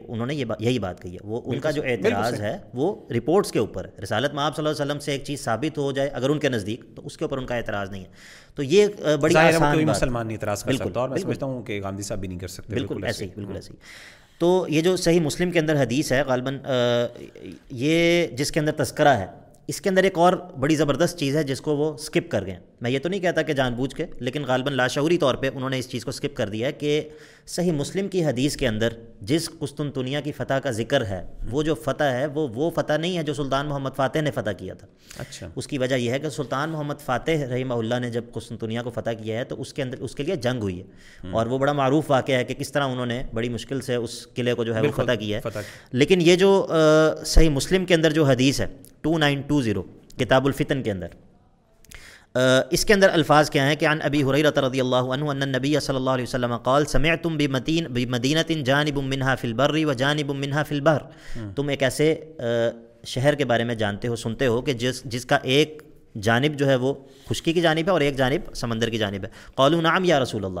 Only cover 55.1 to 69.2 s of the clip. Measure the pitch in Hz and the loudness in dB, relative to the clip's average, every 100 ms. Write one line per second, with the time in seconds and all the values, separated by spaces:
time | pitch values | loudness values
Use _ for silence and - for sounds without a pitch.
55.1 | 131 151 135 139 131 135 147 143 135 131 | -2 -2 -2 -2 -2 0 0 0 0 0
56.1 | 131 120 127 120 117 127 139 147 127 156 | 0 -2 -2 -2 -2 2 2 4 2 4
57.1 | 165 165 156 147 131 120 165 165 123 123 | 2 0 0 0 0 0 -2 -2 -2 -2
58.1 | 123 131 156 165 160 127 139 151 143 135 | 0 2 2 0 0 2 2 2 -2 -2
59.1 | 135 131 123 123 113 147 151 156 123 135 | -2 0 0 -2 0 2 2 0 0 0
60.1 | 151 143 139 143 143 147 147 147 147 - | 0 -2 -4 -2 -2 -2 0 2 2 0
61.1 | - - 127 104 101 143 135 131 123 156 | -14 -10 -8 -6 -4 -4 0 0 2 2
62.1 | 156 - - 117 117 117 - - - - | 0 -4 -6 -2 0 0 -2 -12 -20 -10
63.1 | 131 139 143 127 117 117 113 104 101 120 | 0 2 2 2 0 0 -2 -2 -2 -4
64.1 | 113 117 107 131 117 139 120 127 127 131 | -4 -4 -2 0 0 0 -2 -2 -4 -6
65.1 | 120 - 139 131 139 151 - - - - | -6 0 0 4 4 2 -2 -20 -20 -16
66.1 | 117 101 117 147 143 139 131 127 - - | -4 2 2 2 2 2 2 0 -4 -10
67.1 | - - - - 165 165 156 165 170 143 | -14 -8 -4 -2 2 2 2 2 2 2
68.1 | 131 127 160 - - 120 113 113 110 104 | 2 0 0 -4 -8 -4 -2 -2 0 -2
69.1 | 98 | -4